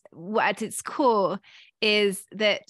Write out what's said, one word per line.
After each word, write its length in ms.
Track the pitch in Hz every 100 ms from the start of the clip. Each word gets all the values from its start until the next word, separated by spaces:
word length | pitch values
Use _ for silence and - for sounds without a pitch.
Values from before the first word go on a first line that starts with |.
| -
what 340 | - 175 214 185
at 160 | 208
its 200 | 220 -
core 580 | - - 269 220 175 190 - - - _
is 440 | 214 208 202 190 -
that 280 | 190 214 190 -